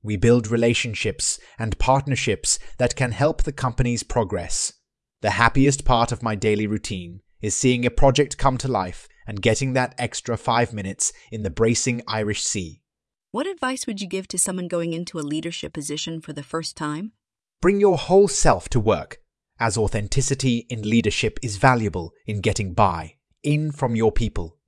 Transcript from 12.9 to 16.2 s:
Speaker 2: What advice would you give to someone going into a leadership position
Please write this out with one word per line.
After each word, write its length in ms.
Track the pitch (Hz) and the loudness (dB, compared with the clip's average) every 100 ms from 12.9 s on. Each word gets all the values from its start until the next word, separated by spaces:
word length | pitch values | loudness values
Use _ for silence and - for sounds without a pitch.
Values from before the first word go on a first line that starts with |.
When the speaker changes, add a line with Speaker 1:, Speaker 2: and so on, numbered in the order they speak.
| _ _ _ _ | _ _ _ _
Speaker 2:
What 160 | - 339 | -6 -6
advice 400 | 370 254 262 - | -4 -4 -4 -6
would 140 | 196 | -8
you 80 | 196 | -6
give 180 | 190 190 | -8 -6
to 100 | 185 | -4
someone 280 | - 185 180 | -2 -4 -4
going 260 | 175 170 | -4 -4
into 260 | 165 175 170 | -6 -8 -8
a 20 | |
leadership 520 | 147 151 165 165 147 | -6 -6 -6 -10 -10
position 480 | 156 147 147 - 165 | -10 -8 -8 -8 -10